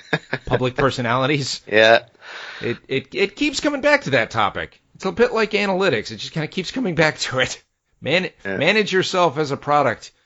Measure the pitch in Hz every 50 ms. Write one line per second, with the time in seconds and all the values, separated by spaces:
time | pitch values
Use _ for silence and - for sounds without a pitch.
0 | - - - - - - - - - - 131 127 127 127 123 - 139 131 - -
1 | 123 113 120 131 131 131 151 143 131 - - - - - 107 107 110 110 117 120
2 | - - _ _ - - - - - - - - - 117 117 - _ - 135 135
3 | 131 - - 185 196 196 - - 285 302 269 - - 294 294 277 285 285 294 285
4 | - 151 123 - 113 - - 117 107 98 - 92 80 - _ _ _ _ - -
5 | - 190 170 190 233 247 - 220 226 214 208 202 208 196 190 180 196 185 135 107
6 | 92 - 113 104 - 131 - 165 151 147 - 196 175 - - 269 254 190 165 151
7 | 160 151 151 - - - 120 131 127 - - - _ _ _ _ _ _ _ -
8 | - 120 151 185 185 - - _ - 98 95 95 135 170 208 220 208 - 180 185
9 | 170 - - 185 175 165 123 147 156 131 139 135 - 147 147 147 139 123 107 -
10 | - - _ _ _